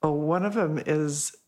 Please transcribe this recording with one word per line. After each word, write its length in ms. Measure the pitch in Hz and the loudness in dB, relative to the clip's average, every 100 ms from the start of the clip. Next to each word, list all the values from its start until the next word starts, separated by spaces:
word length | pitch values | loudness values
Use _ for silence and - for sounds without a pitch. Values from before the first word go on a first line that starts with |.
Oh, 100 | 156 | -2
one 340 | 147 151 175 202 | 0 2 2 0
of 80 | |
them 280 | 214 165 156 - | 0 0 0 0
is 500 | 151 151 143 - - | 0 0 -2 -6 -8